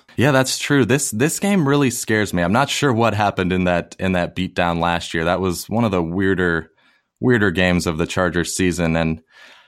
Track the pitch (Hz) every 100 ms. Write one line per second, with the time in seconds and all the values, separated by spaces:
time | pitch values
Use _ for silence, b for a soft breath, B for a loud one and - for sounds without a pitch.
0 | _ - 135 131 131 - - 143 107 143
1 | - 107 151 - 202 202 139 143 135 -
2 | - 110 98 87 85 117 139 - 143 113
3 | 117 104 101 92 92 92 90 87 - -
4 | 92 90 85 - 92 - 87 85 85 85
5 | - 85 82 90 92 87 - 110 113 92
6 | 82 90 95 90 90 82 - _ _ _
7 | _ - 120 120 104 85 90 90 87 78
8 | 87 - 87 85 80 - 92 87 82 82
9 | 80 80 b b b b